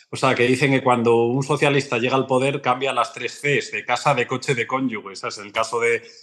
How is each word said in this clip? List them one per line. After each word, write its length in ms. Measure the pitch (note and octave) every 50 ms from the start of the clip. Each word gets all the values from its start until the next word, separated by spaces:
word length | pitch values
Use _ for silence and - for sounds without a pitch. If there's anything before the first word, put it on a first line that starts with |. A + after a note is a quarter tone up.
| - _
o 60 | -
sea, 180 | A2+ - C3+ B2+
que 100 | B2+ B2
dicen 260 | B2 C3 B2+ D3+ C#3 C#3
que 100 | C3 -
cuando 420 | B2 B2 A#2 A#2 A#2 A#2 A#2 A#2
un 180 | A#2 B2 C#3 C#3
socialista 560 | C#3 D#3 C#3 C#3+ D3 C#3+ C#3+ C#3 - - A#2
llega 180 | A#2 B2+ B2+
al 80 | C3+ C3
poder 380 | B2+ C3 B2+ C3 C3+ C#3 C#3+ C#3
cambia 320 | C3 B2 C3 C3+ C3+ B2+
las 180 | B2 A#2 - -
tres 300 | - B2 A2+ - - -
Cs, 300 | C#3+ C#3+ B2+ B2 - -
de 120 | G#2+ G2
casa, 300 | - B2 A#2+ - D#3 C#3+
de 120 | B2 B2
coche, 280 | - C3 B2+ - - C#3
de 120 | A#2 A2+
cónyuge. 440 | - C3 C3 C3+ B2+ A2+ G#2 F#2+ G2
O 40 | F#2+
sea, 140 | F#2 - A#2+
es 80 | -
el 160 | - G2+ G#2 G2+
caso 280 | A2+ A2+ - A#2+ A#2
de 220 | A#2 A#2 A#2 A2 - - - -